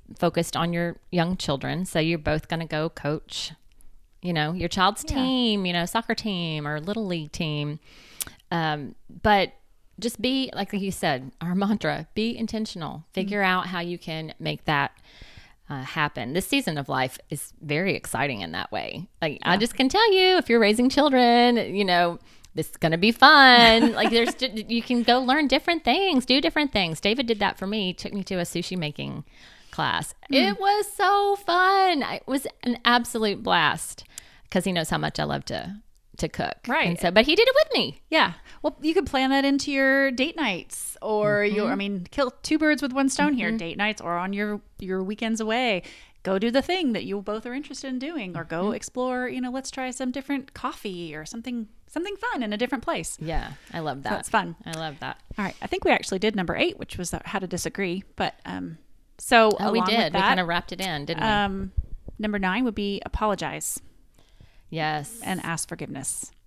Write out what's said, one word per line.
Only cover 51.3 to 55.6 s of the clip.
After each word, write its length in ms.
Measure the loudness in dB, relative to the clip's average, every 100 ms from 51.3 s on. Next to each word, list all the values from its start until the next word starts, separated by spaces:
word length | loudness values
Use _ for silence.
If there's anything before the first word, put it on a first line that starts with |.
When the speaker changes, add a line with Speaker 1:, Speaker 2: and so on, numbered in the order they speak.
| -12 -8 -8 -8 -14 -12
Speaker 2:
something 300 | -8 -6 -6
fun 260 | -6 -4
in 100 | -4
a 40 | -2
different 260 | -2 -2
place. 340 | -4 -4 -6 -8
Speaker 1:
Yeah, 300 | -4 -4 -4 -12 -12
I 60 | -8
love 180 | -6 -6
Speaker 2:
So 40 |
Speaker 1:
that. 60 | -6
Speaker 2:
that's 180 | -6 0
fun. 260 | 0 0 -8 -10
Speaker 1:
I 60 |
love 280 | -8 -8 -8
that. 180 | -10 -10 -12 -6
Speaker 2:
All 60 | -6
right. 100 | -6